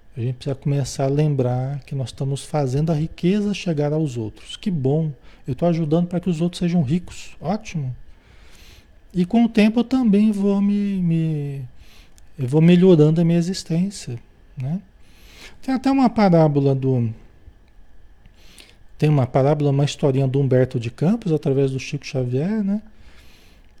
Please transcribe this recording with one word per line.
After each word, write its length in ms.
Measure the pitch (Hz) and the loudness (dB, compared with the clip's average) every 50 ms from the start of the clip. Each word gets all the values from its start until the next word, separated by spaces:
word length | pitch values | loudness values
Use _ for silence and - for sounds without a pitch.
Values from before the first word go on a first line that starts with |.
| - - - | -20 -16 -10
A 40 | 123 | -6
gente 160 | 113 127 123 | -6 -6 -6
precisa 200 | 123 - 147 127 | -6 -6 -8 -8
começar 500 | - - 143 143 143 131 - - - 135 | -4 -2 -2 -2 -2 -2 -4 -4 -2 -2
a 40 | 135 | 0
lembrar 680 | 143 147 151 151 143 131 127 123 123 127 127 135 143 139 - | 0 2 0 2 0 0 0 0 -2 -2 -4 -4 -6 -8 -10
que 100 | - 143 | -8 -8
nós 140 | 135 127 - | -8 -8 -8
estamos 340 | - - 139 135 139 - - | -8 -6 -6 -4 -4 -6 -6
fazendo 480 | - - 151 143 127 127 143 160 160 | -4 -4 -2 -2 0 0 0 0 0
a 40 | 165 | 0
riqueza 580 | 147 160 156 - - - 175 202 208 202 208 196 | -2 -2 -4 -4 -2 0 0 0 2 0 -2 -4
chegar 400 | - - 180 160 143 147 147 151 | -4 -4 -4 -2 -2 0 0 0
aos 240 | 156 160 139 123 120 | -2 -2 -2 -4 -6
outros. 400 | 110 107 - - - - - - | -6 -8 -8 -12 -18 -20 -18 -8
Que 120 | - 214 | -6 -4
bom, 420 | 180 147 127 135 143 160 160 151 135 - - - - - - - | -2 0 0 0 0 0 0 -2 -6 -10 -14 -20 -20 -14 -10 -8
eu 80 | 131 | -4
tô 100 | - 165 | -2 0
ajudando 420 | 175 165 160 165 147 156 170 175 175 | 0 0 0 0 0 0 0 0 0
para 120 | 185 170 | -2 -4
que 100 | - 190 | -2 -2
os 120 | 170 156 | -2 -2
outros 180 | 170 175 - - | -2 -4 -2 -2
sejam 220 | 175 170 170 180 | -2 0 0 0
ricos. 560 | 147 117 160 185 - - - - - - - - | 0 0 0 -2 -4 -6 -12 -16 -16 -16 -16 -10
Ótimo! 560 | - 147 202 208 - - - 160 139 127 123 - - - - - - - - - - - - - - - - - - - - - - - - | -6 -6 -6 -6 -6 -8 -8 -6 -6 -6 -8 -10 -14 -20 -20 -20 -20 -20 -20 -20 -20 -20 -20 -20 -20 -20 -20 -20 -20 -20 -20 -20 -20 -6 -4
E 120 | 175 180 | -2 -2
com 200 | 175 - 233 233 | 0 2 2 2
o 40 | 226 | 2
tempo 300 | - 214 208 220 220 240 | 4 4 4 4 4 0
eu 40 | 233 | 0
também 460 | - 262 262 254 220 196 208 214 220 | 0 0 0 2 4 4 4 4 2
vou 300 | 208 196 196 202 196 202 | 2 0 0 0 2 2
me, 400 | 202 202 202 202 202 202 196 185 | 2 0 0 0 -2 -2 -2 -2
me, 680 | 175 165 165 165 160 160 156 147 143 143 139 139 127 - - - - - - - - - - - - - - - | 0 0 0 0 0 -2 -2 -4 -6 -6 -8 -10 -12 -14 -16 -20 -20 -20 -20 -20 -20 -20 -20 -20 -20 -18 -10 -8
eu 100 | 131 120 | -4 -2
vou 140 | 143 160 | 2 4
melhorando 600 | 160 170 180 175 180 190 175 151 147 156 160 170 | 6 6 6 6 6 6 8 8 6 6 4 2
a 20 | 170 | 2
minha 140 | 165 170 170 | 2 2 0
existência, 840 | 165 180 190 - - - 160 170 185 202 196 - - 131 120 117 - - _ _ - - - | 0 -2 -4 -8 -6 -4 -2 -2 -2 -4 -6 -10 -12 -12 -12 -12 -14 -18 _ _ -20 -18 -12
né? 260 | 135 127 139 170 202 - - - - - - - - - - - - - - - - | -10 -8 -6 -6 -8 -8 -14 -20 -20 -20 -20 -20 -20 -20 -20 -20 -20 -20 -20 -20 -12
Tem 120 | - 262 262 | -6 -4 -4
até 180 | 240 - 269 | -2 0 2
uma 180 | 269 269 262 233 | 2 4 4 2
parábola 640 | - 226 208 190 165 165 160 151 143 143 139 139 135 | 4 4 4 6 6 6 6 6 4 4 2 2 2
do, 400 | 131 131 131 131 123 117 113 113 - - - - - - - - _ - - - - - - - - - - - - - - - - - - - - - - - - - - - - | 2 2 0 2 2 0 -2 -4 -8 -14 -20 -20 -20 -20 -20 -20 _ -20 -20 -20 -20 -20 -20 -20 -20 -20 -20 -20 -20 -20 -20 -20 -20 -20 -20 -20 -20 -20 -20 -20 -20 -20 -20 -4 -2
tem 120 | 151 151 | 0 2
uma 180 | 151 139 120 120 | 2 2 2 2
parábola, 440 | - 139 131 143 156 151 143 143 | 2 2 2 2 2 2 0 0
uma 120 | 139 139 147 | 2 2 0
historinha 440 | 135 - - 160 143 131 135 139 131 | 0 -2 -2 0 0 2 2 0 0
do 120 | 127 139 | 0 0
Humberto 400 | 139 127 127 127 127 127 - 127 | 0 2 2 2 2 2 -2 -4
de 100 | 113 117 | -6 -6
Campos, 420 | - - 143 175 226 233 226 175 | -4 -2 0 0 0 0 -2 -2
através 400 | 156 147 - 151 131 139 139 135 | -2 -2 0 0 0 0 0 0
do 80 | 131 131 | -2 -6
Chico 260 | - - 151 135 - | -8 -8 -8 -10 -8
Xavier, 580 | - - 131 127 123 123 135 156 190 220 220 202 | -6 -6 -4 -4 -2 -2 -2 -2 -2 -2 -2 -2
né? 180 | 196 202 214 - - - - - - - - - - - - - - - - - - - - | -2 -4 -4 -6 -10 -18 -20 -20 -20 -20 -20 -20 -20 -20 -20 -20 -20 -20 -20 -20 -20 -20 -20